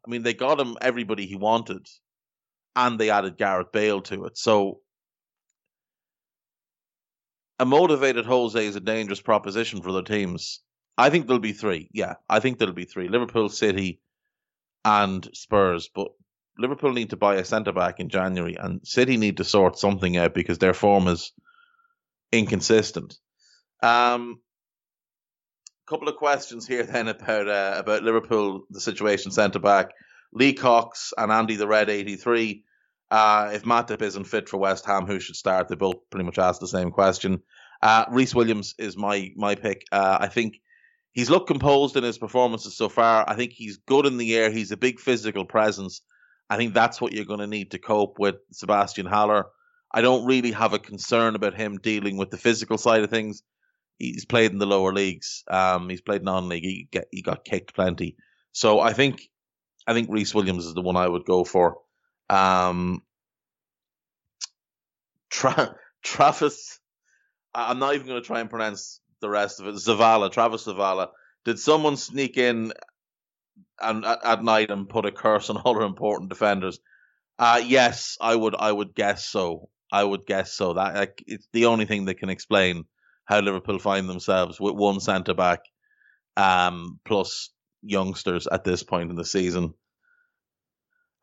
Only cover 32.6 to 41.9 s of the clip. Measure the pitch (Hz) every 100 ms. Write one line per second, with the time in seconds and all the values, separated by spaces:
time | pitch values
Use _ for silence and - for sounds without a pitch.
32.6 | _ _ _ _ _ 110 107 107 104 104
33.6 | 107 117 113 110 107 98 92 110 - 98
34.6 | 95 95 - 98 92 95 - 85 98 95
35.6 | 90 85 95 90 _ 95 87 98 92 87
36.6 | 90 92 87 90 98 90 95 92 - _
37.6 | - - 110 110 113 123 127 131 113 107
38.6 | 95 - 107 95 101 101 92 - 104 101
39.6 | 107 98 - 98 95 95 101 117 113 -
40.6 | _ _ _ _ _ 123 120 180 180 143
41.6 | 143 139 139